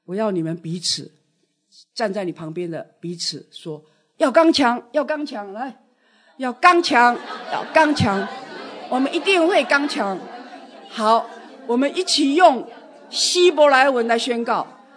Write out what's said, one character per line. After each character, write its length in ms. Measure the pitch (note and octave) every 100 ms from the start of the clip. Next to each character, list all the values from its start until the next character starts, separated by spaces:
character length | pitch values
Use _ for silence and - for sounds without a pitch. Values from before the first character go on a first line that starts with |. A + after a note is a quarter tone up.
| -
我 80 | F#3
要 140 | A3
你 140 | F#3+
们 120 | D#3+ E3
彼 220 | E3 F3
此， 320 | E3 - - _ _ _ _ _ _ _ _
站 180 | - A3
在 140 | G3 F#3
你 60 |
旁 220 | D#3+ D#3+
边 160 | D#3+ F3
的 140 | D#3 - _
彼 160 | E3+ F3
此 320 | - D3+ -
说 320 | - E3+ D3+ - _ _ -
，“要 140 | D4+
刚 200 | B3 E4
强， 360 | D#4 B3 A#3+ -
要 120 | D4+
刚 220 | C#4 D4+ D4+
强， 280 | G#3+ G3+
来， 300 | G3+ C4 A3+ _ _ _ _ _ -
要 140 | B3+
刚 280 | A#3+ F4+ F4
强， 340 | E4+ A#3+ A#3+ A#3+ - - -
要 120 | C#3+ A#3+
刚 220 | D#4 D#4 D4
强。” 320 | A3 G3 G3+ - - - - - -
我 100 | B3
们 120 | C4+
一 60 | E4+
定 280 | F#4+ F#4+ E4
会 160 | F#4+ C4+
刚 220 | C#4+ C#4+
强。 320 | - G3+ F#3+ - - - - - - -
好， 400 | - A3 A3+ - - - - -
我 100 | A#3+
们 180 | C#4 F4
一 80 |
起 300 | F#4 - C#4+
用 340 | D4 F4+ B3 - - - - -
希 400 | - - F4+ F4+
伯 180 | D4+ D4
来 180 | C4 C#4
文 200 | B3 A3+
来 100 | A#3
宣 260 | B3 A#3
告。 240 | A#3 G3+ - - _